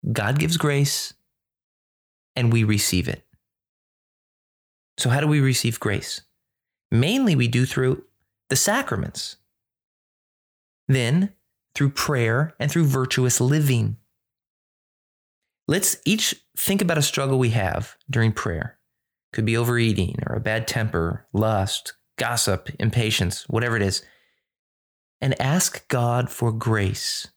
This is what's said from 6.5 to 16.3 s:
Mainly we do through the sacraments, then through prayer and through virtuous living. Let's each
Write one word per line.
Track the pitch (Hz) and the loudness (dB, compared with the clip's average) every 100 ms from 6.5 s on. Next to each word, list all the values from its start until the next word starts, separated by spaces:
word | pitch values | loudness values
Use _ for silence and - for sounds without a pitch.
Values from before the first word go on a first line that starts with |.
| _ _ _ _ | _ _ _ _
Mainly | 113 139 247 254 147 | 0 2 2 2 2
we | 120 | 2
do | 120 127 | 2 0
through | - 127 135 - _ _ _ _ | 0 0 -2 -6 _ _ _ _
the | 127 | -2
sacraments, | - 226 269 107 - - - - _ _ _ _ _ _ _ _ _ _ _ _ _ _ - | 0 0 -2 -4 -6 -8 -14 -14 _ _ _ _ _ _ _ _ _ _ _ _ _ _ 0
then | 135 117 156 196 _ _ _ _ | 2 4 2 0 _ _ _ _
through | - 143 | -2 -2
prayer | - - 143 113 117 156 - | 0 -2 0 2 2 0 -2
and | 147 | -2
through | 170 156 | 2 2
virtuous | 135 131 - 127 - | 2 0 0 2 2
living. | 127 151 147 123 107 107 _ _ _ _ _ _ _ _ _ _ _ _ _ _ _ _ - | 2 2 2 2 0 -4 _ _ _ _ _ _ _ _ _ _ _ _ _ _ _ _ -2
Let's | 160 196 - - | 0 0 -2 0
each | 220 - | 0 0